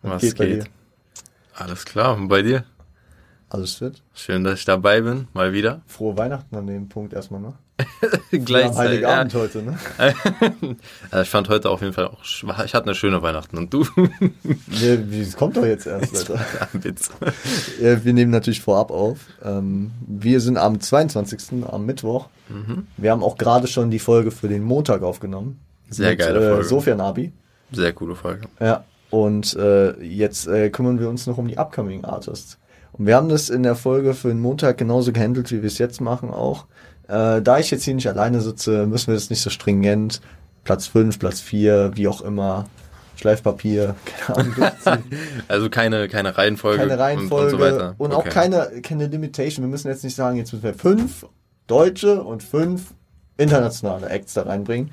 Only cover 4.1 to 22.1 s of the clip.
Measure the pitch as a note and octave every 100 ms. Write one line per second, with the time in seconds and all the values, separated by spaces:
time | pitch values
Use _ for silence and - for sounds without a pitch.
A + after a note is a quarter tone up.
4.1 | - - F#2 F#2+ F#2+ - F#2+ G2 G#2+ A2+
5.1 | B2+ C3 F#2+ F#2 G2+ G#2+ D3+ _ - A2
6.1 | G2+ A#2+ C#3 - G#2+ G2+ G2+ G2+ G#2+ G#2
7.1 | G2 F#2+ G2 G#2+ C3 _ - C3+ - A3+
8.1 | - - E3 B2 B2 B2 A2+ A#2+ A#2 B2
9.1 | C3+ B2+ B2 A2 A2 A2 E3+ - - B2+
10.1 | C3 G#3 F#3 A#3 A3+ C#3 B2 - - -
11.1 | F#2+ F#2 G#2 F#2+ G#2+ G2 F#2+ G2 F#2 F2+
12.1 | - - - G#2+ G#2 G#2+ A#2+ G#2 F#2+ G2+
13.1 | F#2 E2 D#2 D#2 E2+ F2 C3+ C#3+ - F3+
14.1 | - F#3 - D#3 C#3 - G#2+ A#2+ A#2+ G#2+
15.1 | G#2+ G2 - D#3 - A2+ G#2 - F#2+ C3
16.1 | F#2+ F2+ - G#2+ - - F#2+ - - -
17.1 | - - - - A#3 - - A#2 A#2 A#2
18.1 | B2 A#2+ A#2 A2+ A2 - G2 A2 E2+ G#2
19.1 | C#3+ - - G#2 G2 G2 G2 G#2 A#2 A#2+
20.1 | G#2 A2 B2+ A#2 A#2 G2 G#2+ - C#3 D#3
21.1 | A2+ G2 G#2+ - B2+ - G2+ G#2+ C3+ A2